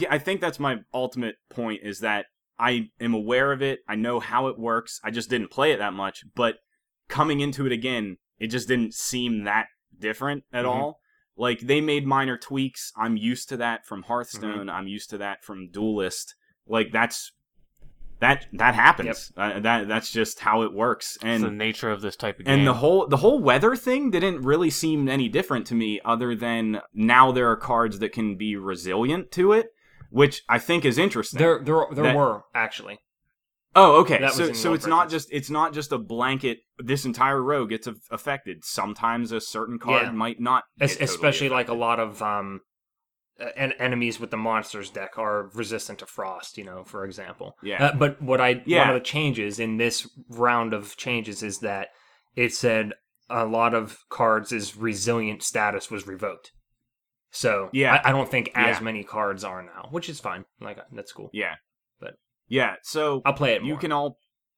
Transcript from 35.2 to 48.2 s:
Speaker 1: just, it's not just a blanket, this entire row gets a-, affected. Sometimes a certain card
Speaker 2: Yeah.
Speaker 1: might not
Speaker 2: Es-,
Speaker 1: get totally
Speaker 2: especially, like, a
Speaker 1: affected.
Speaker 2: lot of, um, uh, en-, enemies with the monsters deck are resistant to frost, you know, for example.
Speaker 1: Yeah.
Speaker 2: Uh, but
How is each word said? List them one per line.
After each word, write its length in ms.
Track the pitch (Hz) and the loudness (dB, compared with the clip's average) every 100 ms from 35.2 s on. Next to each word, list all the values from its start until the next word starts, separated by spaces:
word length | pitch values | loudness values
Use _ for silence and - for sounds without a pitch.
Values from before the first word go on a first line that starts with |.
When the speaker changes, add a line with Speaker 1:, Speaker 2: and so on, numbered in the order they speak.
Speaker 1:
just, 80 | - | -4
it's 180 | 147 135 | -6 -2
not 220 | 151 160 | 0 0
just 200 | 147 143 | -2 -4
a 60 | 127 | -6
blanket, 600 | 104 117 127 135 127 113 _ - | -4 -2 -2 0 -2 -4 _ -10
this 260 | 120 139 | -4 -2
entire 360 | 135 117 135 139 | -2 2 2 2
row 260 | 127 143 110 | 0 0 -2
gets 200 | 110 120 | -6 -8
a-, 80 | 107 - | -14 -12
affected. 540 | 113 143 139 95 80 | -8 -6 -8 -8 -12
Sometimes 640 | - - 101 104 117 117 113 | -8 -4 -4 -2 -2 -2 -4
a 100 | 113 | -6
certain 380 | - 110 113 117 | -6 -8 -8 -6
card 240 | 123 127 120 | 0 0 0
Speaker 2:
Yeah. 40 | |
Speaker 1:
might 300 | 113 113 117 | -2 -4 -4
not 240 | 120 127 - - | 0 0 -2 -2
Speaker 2:
Es-, 140 | 139 - | -2 0
Speaker 1:
get 40 | |
totally 140 | 135 | -2
Speaker 2:
especially, 340 | - 151 - 139 | 0 2 2 0
like, 180 | 127 120 | 0 -2
a 40 | |
Speaker 1:
affected. 80 | 117 | 0
Speaker 2:
lot 200 | 117 117 | 0 0
of, 200 | 110 104 | -2 -4
um, 400 | 107 101 98 98 _ _ _ _ _ _ _ - | -2 -2 -4 -10 _ _ _ _ _ _ _ -14
uh, 120 | 120 | -10
en-, 180 | - 135 127 | -4 -4 -2
enemies 400 | 127 120 120 113 | -2 0 -2 -4
with 140 | 117 | -6
the 40 | 110 | -4
monsters 540 | 113 110 101 107 95 | -2 -2 -4 -10 -12
deck 260 | 101 98 - | -12 -10 -6
are 320 | 107 104 95 | -2 -2 -4
resistant 460 | 107 104 113 - 101 | -8 -6 -6 -8 -14
to 60 | 98 | -14
frost, 520 | - 95 90 - - | -10 -10 -10 -14 -16
you 60 | |
know, 180 | 98 92 | -16 -16
for 220 | 92 104 | -14 -12
example. 520 | 98 98 90 - 90 - | -12 -12 -16 -14 -16 -12
Speaker 1:
Yeah. 220 | 101 101 139 | -8 -2 0
Speaker 2:
Uh, 60 | |
but 260 | 135 147 139 | 2 0 0